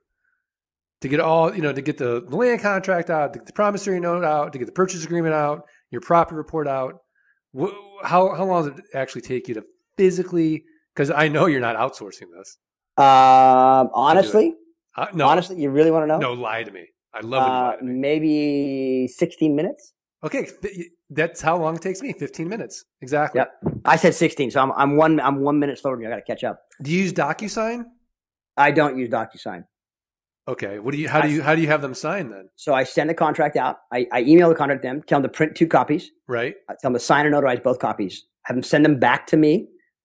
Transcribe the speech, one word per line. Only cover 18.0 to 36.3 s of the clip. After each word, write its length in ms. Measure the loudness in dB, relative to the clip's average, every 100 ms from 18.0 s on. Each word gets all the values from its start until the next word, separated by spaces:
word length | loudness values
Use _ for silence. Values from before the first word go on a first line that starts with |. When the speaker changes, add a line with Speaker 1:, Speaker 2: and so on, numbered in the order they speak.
| -2 0 0 0 0 -2 -4 -4 -2 -2 -4
Speaker 2:
sixteen 480 | -4 -6 0 0 0
minutes. 380 | -4 -8 _ _ _ _
Speaker 1:
Okay, 220 | -8 -8 -8 -12
th-, 160 | -14 -12
y-, 60 | -16 _ _
that's 320 | -4 -4 -2
how 160 | -2 -2
long 180 | -2 -4
it 60 |
takes 200 | -8 -8
me. 120 | -10
Fifteen 340 | -10 -12 -8 -8
minutes. 380 | -8 -12 -16 -20 _
Exactly. 380 | -6 -2 -2 -2
Speaker 2:
Yep. 120 | -4 -4 -8 -2 2
I 100 | 4
said 180 | 4
sixteen, 380 | 2 0 0 -2
so 100 | 0
I'm, 100 | 0
I'm 220 | 2 2 4
one, 220 | 4 4
I'm 220 | 0 0
one 160 | 0 0
minute 200 | -2 -4
slower 160 | -6 -6
than 80 |
you. 40 | -8
I 40 |
gotta 100 | -10
catch 220 | -8 -6
up. 180 | -6 -8 _ -12
Speaker 1:
Do 100 | -4
you 80 | -2
use 120 | -2
DocuSign? 720 | -2 -2 -4 -6 -6 -6 -6 -12 _ _ _ _ _ _ 0
Speaker 2:
I 160 | 2
don't 260 | 4 0 -2
use 120 | -4
DocuSign. 560 | -4 -6 -12 -14 -14 -18 _ _ _ _ _ _ _ -10
Speaker 1:
Okay. 320 | -8 -8 -8
What 120 | -8
do 60 | -6
you, 100 | 0
how 140 | 2
do 60 | 2
Speaker 2:
I 40 |
Speaker 1:
you, 100 | 0
how 100 | 0
do 80 | 0
you 60 | 2
have 140 | 0
them 120 | -2
sign 360 | -8 -6 -6 -8
then? 200 | -14 -20 _
Speaker 2:
So 180 | -2
I 100 | 0
send 260 | 0 -2 -2
a 20 |
contract 420 | 0 -2 0 -2 -2
out. 220 | -4 -6 _
I, 140 | -6 -4
I 100 | -2
email 280 | 6 6 6
the 60 | 4
contract 260 | 0 -2
to 60 | -4
them, 160 | -8
tell 180 | -2 -2
them 80 | 0
to 40 | -2
print 180 | -2 0
two 120 | 2
copies. 420 | 2 2 -2 -6 _
Speaker 1:
Right. 280 | -8